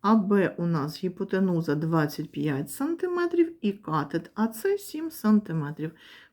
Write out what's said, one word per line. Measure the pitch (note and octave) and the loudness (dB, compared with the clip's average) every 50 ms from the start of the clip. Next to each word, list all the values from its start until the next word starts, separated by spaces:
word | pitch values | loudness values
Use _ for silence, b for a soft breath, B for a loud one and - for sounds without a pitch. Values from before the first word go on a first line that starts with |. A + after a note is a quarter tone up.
А | - G3 A3 | 4 4 4
Б | A3+ G3 F#3 G3+ G3+ F#3 D#3 - - | 4 4 4 2 4 4 2 0 -2
у | E3+ | -2
нас | E3+ E3+ D#3+ C3+ D3+ D3+ - - | 0 0 0 0 -2 -6 -6 -6
гіпотенуза | F#3 F3+ - G3 F#3+ - F#3+ G3 F#3+ F3+ E3 E3 D#3+ C#3+ | -6 -6 -6 -6 -2 0 2 2 2 2 0 2 0 0
двадцять | D3+ D#3 D#3+ E3 E3 D3+ C#3+ - - D3+ - | 0 0 0 2 2 2 0 -2 -6 -10 -8
п'ять | - - C#3+ D#3 C#3+ C3+ D3+ - | -6 -4 -2 -2 -2 -2 -4 -6
сантиметрів | - - C4+ D4+ E4+ E4 - F4+ F4 F4 F4 E4+ F4 F4 E4+ D#4+ - - | -6 -6 -4 -4 -4 -4 -4 -4 -2 -2 -2 2 6 4 4 4 2 -2
і | - G#3 G3 | -2 -2 -2
катет | - - - D#3 D#3 C#3 - - E3 E3 - _ | -2 -6 -2 -2 -2 -2 0 -4 -4 -6 -4 _
А | - G#3+ | -2 -2
Ц | A3+ A3+ - - G4 G4+ G4+ | -2 -2 -2 0 0 0 0
сім | - - - D4+ D#4+ D#4+ | -2 -8 -10 -8 -8 -8
сантиметрів. | D#4 - - G#3+ G#3+ G#3 G#3 - E3 D#3+ D3 C#3+ D3+ - D3+ D#3+ E3 B B B B B B B | -10 -4 2 4 4 4 4 2 -4 -4 -4 -4 -6 -6 -8 -8 -8 B B B B B B B